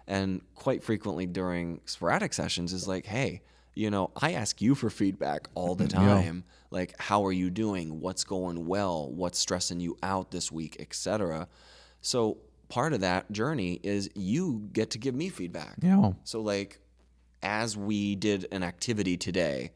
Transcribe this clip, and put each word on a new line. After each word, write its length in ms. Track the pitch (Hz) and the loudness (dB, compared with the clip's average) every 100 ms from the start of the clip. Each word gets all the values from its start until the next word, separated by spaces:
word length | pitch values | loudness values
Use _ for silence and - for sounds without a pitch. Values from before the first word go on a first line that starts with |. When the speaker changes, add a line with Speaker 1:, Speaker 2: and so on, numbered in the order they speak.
| - | -2
Speaker 1:
and 340 | 98 95 92 - - | 0 0 -2 -6 -4
quite 260 | - 127 | 0 0
frequently 420 | - 107 104 82 92 | 0 -2 -2 -4 -4
during 560 | 92 90 87 85 85 - | -2 -2 -2 -4 -6 -10
sporadic 480 | - 85 165 202 | -2 2 2 0
sessions 380 | - 85 87 87 | -2 -2 -2 -2
is 160 | 92 95 | -4 -4
like, 180 | 92 - | -4 -4
"Hey, 360 | 110 120 85 - - _ - | -2 -2 -4 -14 -20 _ -4
you 160 | 107 | 0
know, 200 | 101 92 - | 2 0 -2
I 160 | 156 | -2
ask 280 | 175 104 - | 0 -4 2
you 120 | 110 | 2
for 160 | 139 110 | 4 2
feedback 600 | - 98 92 71 73 - | 2 0 2 -2 -2 -4
all 220 | 85 87 92 | -4 -2 0
the 80 | |
Speaker 2:
Yeah. 160 | 69 95 | 2 6
Speaker 1:
time. 460 | 101 101 90 87 - - - | 8 8 4 -2 -10 -20 -8
Like, 240 | 90 90 - | -4 -4 -4
how 280 | - 104 98 | 0 2 4
are 80 | |
you 160 | 92 90 | 2 0
doing? 500 | 90 107 95 80 78 | 0 0 0 -4 -6
What's 240 | 90 92 | -6 -4
going 420 | - 95 90 85 82 | -4 -2 -2 -2 0
well? 440 | 98 98 82 69 | 0 2 0 -4
What's 260 | 76 87 - | -2 -2 0
stressing 440 | - 90 - 87 | 0 0 -2 -2
you 160 | 85 - | -4 -2
out 300 | 92 95 90 | -2 -2 -2
this 180 | 87 - | -6 -6
week, 280 | 80 78 - | -6 -8 -8
et 140 | - - | -10 -6
cetera?" 540 | 90 107 92 80 87 - - - - - | -2 0 0 -2 -6 -14 -20 -20 -20 -10
So 360 | - 127 110 - - _ - | -2 2 2 0 -10 _ -8
part 240 | 120 156 | -2 0
of 80 | 123 | 2
that 280 | 92 92 - | 2 2 0
journey 480 | 104 127 151 90 87 | -2 0 0 -2 -2
is 260 | 98 101 98 - | -2 -2 -2 -4
you 540 | 92 139 185 113 104 | 0 0 0 -4 -4
get 180 | 110 110 | -2 -2
to 60 | 117 | -2
give 160 | 135 | -4
me 140 | 127 185 | -2 -4
feedback. 480 | - 87 87 71 50 | -6 -8 -8 -10 0
Speaker 2:
Yeah. 320 | 180 196 104 92 | 6 8 6 2
Speaker 1:
So, 180 | - 113 | -6 -4
like, 380 | 107 101 101 - _ _ _ _ _ - | 0 0 -2 -8 _ _ _ _ _ -6
as 340 | 95 107 113 104 | -2 0 0 -2
we 380 | 101 104 101 98 | 0 2 2 2
did 320 | 107 101 - | 2 2 0
an 100 | 95 | -4
activity 540 | 87 87 - 107 95 87 | -4 -4 -2 0 2 0
today, 540 | - 90 80 67 64 | 0 0 2 0 -6